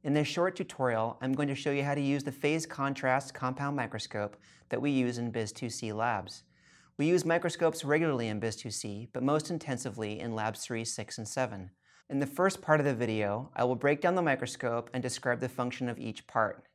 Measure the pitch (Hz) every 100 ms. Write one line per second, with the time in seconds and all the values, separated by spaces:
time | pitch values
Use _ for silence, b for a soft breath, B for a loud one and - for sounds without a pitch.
0 | 151 147 147 - 180 185 190 - 127 113
1 | 113 117 131 135 143 139 151 143 139 143
2 | 139 139 143 131 147 160 156 - 139 135
3 | 131 131 135 - 127 135 143 143 120 110
4 | - 107 104 - B B B 120 143 135
5 | 123 120 120 110 104 - 120 - 113 107
6 | 117 107 90 - _ b b b b -
7 | 151 180 165 170 170 - 170 160 143 151
8 | 165 131 117 107 113 104 - - 110 101
9 | 113 127 131 151 151 165 - 123 131 107
10 | 107 107 110 110 110 107 - 117 113 -
11 | 104 - 107 - 123 101 95 b b b
12 | b 139 139 143 190 190 - 156 143 120
13 | 117 110 104 107 139 - 123 127 139 147
14 | 175 185 165 131 131 - 127 117 117 127
15 | 123 123 131 120 117 - 123 123 123 120
16 | 113 104 - 120 107 - -